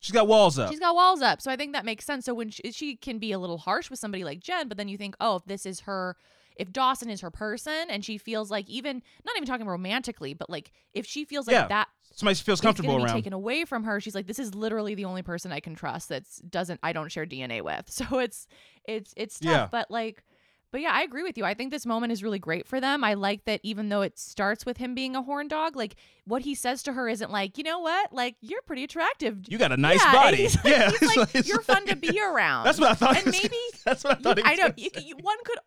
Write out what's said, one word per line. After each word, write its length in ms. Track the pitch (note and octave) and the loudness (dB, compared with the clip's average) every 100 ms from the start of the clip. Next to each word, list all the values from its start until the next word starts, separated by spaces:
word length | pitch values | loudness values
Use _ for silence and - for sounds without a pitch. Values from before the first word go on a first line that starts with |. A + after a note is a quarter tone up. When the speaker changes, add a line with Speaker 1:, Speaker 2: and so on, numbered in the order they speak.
Speaker 1:
She's 120 | - | 0
got 140 | A3 G#3+ | 4 8
walls 320 | A3 G3 C3+ | 8 8 6
up. 100 | G#2 | -2
Speaker 2:
She's 100 | - | 0
got 140 | F4 E4+ | 2 6
walls 260 | F#4 F#4 | 6 6
up. 180 | B3 D3+ | 4 2
So 100 | C4+ | -2
I 60 | C4 | -4
think 180 | D4 | -4
that 100 | C#4+ | -6
makes 200 | A3 A3 | -6 -6
sense. 200 | - C#4 | -6 -6
So 100 | B3 | -4
when 160 | A#3+ A3 | -6 -6
she, 220 | - A3 | -8 -12
she 240 | A3 D4+ A#3 | -8 -8 -8
can 220 | - A3 | -8 -6
be 120 | A3 | -4
a 60 | F#3 | -4
little 200 | F3+ E3+ | -4 -6
harsh 300 | F3 A3 F4 | -2 -2 -2
with 120 | C4 | -10
somebody 240 | G#3+ F#3+ | -8 -6
like 160 | F3 D#3+ | -8 -10
Jen, 260 | - F4+ C#4 | -6 -6 -6
but 100 | G#3 | -8
then 120 | G3+ | -8
you 100 | G3 | -8
think, 160 | G3+ - | -10 -2
"Oh, 160 | A3+ F#3 | 0 0
if 80 | |
this 200 | F3+ G3 | -4 -10
is 160 | F#3+ F#3 | -8 -10
her, 360 | - F#3+ F#3 F3+ _ _ _ - | -8 -6 -6 -8 _ _ _ -10
if 160 | F#3 | -6
Dawson 360 | A3+ C4 C4 A#3 | 0 0 0 -4
is 120 | G3+ | -10
her 100 | F3+ | -10
person 560 | - G#3+ A3+ D4+ D#4 E4+ | -8 -8 -6 -6 -6 -6
and 160 | G3+ | -8
she 140 | G3+ G#3+ | -8 -10
feels 320 | - A3 G#3+ | -6 -6 -4
like 180 | G#3 F#3+ | -6 -6
even, 320 | A#3 C4+ C4 - _ | -8 -6 -8 -12 _
not 120 | - A#4 | -8 -6
even 100 | C4+ | -4
talking 180 | B3+ | -6
romantically, 680 | G#3+ F3+ F#3 A3 - - C#3 | -4 -6 -4 -4 -4 -10 -10
but, 160 | D3+ - | -10 -10
like, 220 | E3 - _ _ | -10 -12 _ _
if 140 | G3+ C4 | -10 -8
she 180 | D4 | -8
feels 220 | D4+ C#4+ A#3 | -8 -4 4
like 80 | |
Speaker 1:
Yeah. 140 | A#3 G#2+ | 4 4
Speaker 2:
that 200 | G#3 - _ _ - | 0 -2 _ _ -2
Speaker 1:
Somebody 180 | G#3 | 0
she 80 | F#3+ | 0
feels 160 | - F#3+ | 2 2
Speaker 2:
is 40 | |
gonna 80 | A3+ | 4
Speaker 1:
comfortable 220 | G#3 D#3 C3+ | 2 2 2
Speaker 2:
be 60 | |
Speaker 1:
around. 100 | A#2+ | 2
Speaker 2:
taken 180 | A2+ D3 | 0 -2
away 320 | F#3+ G3+ C#4+ | -6 -4 -2
from 200 | E4+ A#3+ | -2 -4
her, 160 | A3 G3+ | -2 -4
she's 140 | G#3 G3 | -4 -8
like, 100 | F#3 | -8
'This 140 | G#3+ | -8
is 140 | A#3+ G3 | -8 -4
literally 400 | A3 A3 G#3 G3+ | -4 -2 -4 -6
the 80 | |
only 180 | G3 F#3 | -6 -8
person 300 | F3+ E3+ F#3 | -6 -8 -6
I 80 | D3 | -10
can 160 | E3+ D#3+ | -10 -10
trust 320 | D3+ D#3+ - | -8 -8 -8
that's, 300 | C#3 - - | -10 -10 -20
doesn't, 420 | F3 - F3 F3+ | -8 -6 -4 -4
I 100 | D#3+ | -4
don't 160 | D#3+ D3+ | -4 -6
share 140 | - | -8
D 160 | D#3+ C#3 | -8 -8
N 120 | B2+ | -8
A 80 | A2+ | -6
with.'" 240 | D#2 D2+ - | -6 -8 -8
<laughs> 20 | |
So 300 | - A3+ B3+ | -8 -4 -2
it's, 300 | B3 - - _ _ _ | -2 -6 -20 _ _ _
it's, 300 | - A3 - - | -10 -10 -10 -12
it's 220 | G#3+ - | -10 -6
tough, 120 | D#3+ | 0
Speaker 1:
Yeah. 160 | C#3+ A2 | 2 0
Speaker 2:
but, 180 | A#3 - | -4 -4
like, 360 | A#3 A3+ A3 _ _ _ _ _ | -6 -8 -10 _ _ _ _ _
but 80 | C4 | -6
yeah, 120 | D#4+ | 0
I 80 | B3 | 0
agree 200 | D#4+ B3+ | -2 -4
with 140 | F4+ A#3+ | -8 -4
you. 80 | |
I 80 | F#3+ | -4
think 180 | G#3 C4 | -2 -6
this 140 | D4 | -6
moment 280 | A#3+ A3+ A#3 | -4 -2 -2
is 80 | A#3 | -4
really 160 | G#3 G3 | -4 -6
great 280 | E3 E3 - | -4 -6 -4
for 140 | C4 | -4
them. 240 | C4 C#4+ | -2 0
I 80 | A3+ | 0
like 320 | G3+ G3 G3+ | 0 -2 -2
that 160 | - G#3+ | -4 -4
even 280 | G#3+ G#3 G#3+ | -4 -6 -2
though 100 | G3+ | -2
it 180 | G3 - | -2 -4
starts 460 | - - G3 G#3+ | -14 -4 -2 -2
with 140 | - B3 | -6 -6
him 160 | B3 | -6
being 200 | B3+ C4 | -6 -6
a 60 | C4 | -6
horn 260 | B3+ C#4+ D4 | -6 -6 -4
dog, 300 | D#4 D#4+ C#4 | -2 -2 -4
like, 200 | G#3+ - _ _ | -8 -8 _ _
what 160 | - A#3+ | -6 -4
he 140 | C#4 | -4
says 280 | C#4 B3 C4 | -4 -4 -4
to 100 | - | -4
her 160 | C4 A#3+ | -4 -4
isn't 200 | A3 A3 | -4 -4
like, 280 | G3+ G3 A3 | -4 -4 -6
"You 60 | |
know 160 | D#4 E4+ | -6 -4
what? 300 | E4 F4 G#4 | -2 -2 -2
Like, 220 | B3+ B3 A3+ | -2 -6 -6
you're 220 | A3+ G#4 | -10 -10
pretty 200 | - C#4 | -8 -8
attractive." 560 | C#4 E4 E4+ C#5 C#4 G3+ F#3 | -8 -2 -2 -2 -4 -6 -6
Speaker 1:
You 100 | G#3 | 0
got 120 | B3 | 2
a 40 | B2+ | 4
nice 260 | C#3+ F#3+ | 6 8
Speaker 2:
Yeah, 100 | E4+ | 8
Speaker 1:
body. 240 | C4+ C#4 - | 10 8 6
Speaker 2:
he's 180 | - - | 4 4
like, 80 | |
Speaker 1:
<laughs> 60 | - | 6
Yeah, 120 | C#4+ G#3 | 6 6
Speaker 2:
he's 40 | |
Speaker 1:
it's 80 | A4+ D#4 | 6 6
Speaker 2:
like, 80 | A4 | 6
Speaker 1:
like, 160 | A3 | 4
it's 120 | C4 B3 | 4 2
Speaker 2:
"You're 120 | G#4 | 2
fun 240 | - G4 | 4 2
to 60 | G4+ | 2
Speaker 1:
like, 100 | C#4+ | -2
Speaker 2:
be 180 | E4 F4+ | 0 0
around." 460 | G4+ C#4+ F3 B2+ | 2 4 4 4
Speaker 1:
That's 160 | F3+ D#4 | 4 6
what 100 | C#4 | 6
I 40 | |
thought 220 | G3+ B3 C#4 | 6 6 6
Speaker 2:
And 180 | F#4 | 4
Speaker 1:
he 60 | F#4 | 2
was 20 | |
Speaker 2:
maybe 140 | G#4 A#4 A#4+ | 0 -2 -6
Speaker 1:
<laughs> 140 | - | -4
that's 180 | - B3+ | -2 0
what 160 | C#4+ C4+ | 2 2
I 40 | |
thought 160 | B3 A#3+ | 4 4
Speaker 2:
you, 60 | |
Speaker 1:
he 40 | - | 4
Speaker 2:
I 40 | |
Speaker 1:
was 60 | E4+ | 6
Speaker 2:
know, 40 | F#4 | 2
Speaker 1:
gonna 60 | - | 0
Speaker 2:
you, 120 | - | -8
Speaker 1:
say. 80 | - D4 | -10 -12
Speaker 2:
you, 80 | C#4 | -8
one 160 | E4+ G#4+ | -4 -4
could 140 | A#4 A#4 | -4 -8